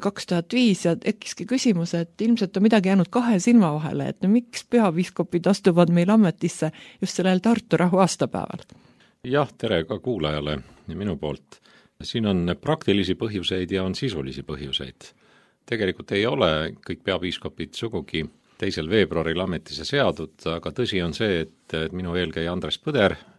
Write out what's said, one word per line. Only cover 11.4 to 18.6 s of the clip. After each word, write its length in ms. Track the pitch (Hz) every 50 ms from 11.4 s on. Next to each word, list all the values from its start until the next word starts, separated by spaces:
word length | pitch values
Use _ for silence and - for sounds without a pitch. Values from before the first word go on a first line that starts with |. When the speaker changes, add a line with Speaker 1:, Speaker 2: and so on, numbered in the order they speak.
| - _ - - _ _ _ _ _ _ _ _ -
Speaker 2:
Siin 240 | - - 123 110
on 300 | 104 98 90 87 87 87 -
praktilisi 540 | - - 156 160 - - 98 101 95 87 92
põhjuseid 560 | - - 110 104 98 87 - 98 92 90 85 95
ja 120 | 95 92 95
on 60 | 92
sisulisi 460 | - - 131 101 78 67 65 64 67 67
põhjuseid. 680 | - 78 71 71 69 65 - 67 64 64 _ - - - _ _ _ _ _ _ _ _ _ _
Tegelikult 480 | - 123 110 104 92 90 - - - 117
ei 140 | 98 104
ole 480 | 117 143 143 113 85 78 78 78 82 78 - _
kõik 220 | - 90 - _
peapiiskopid 640 | - 95 87 90 92 82 - - - - - 82 76 -
sugugi 540 | - - 113 110 92 73 - - 80 78 - - _ _ _ _
teisel 320 | -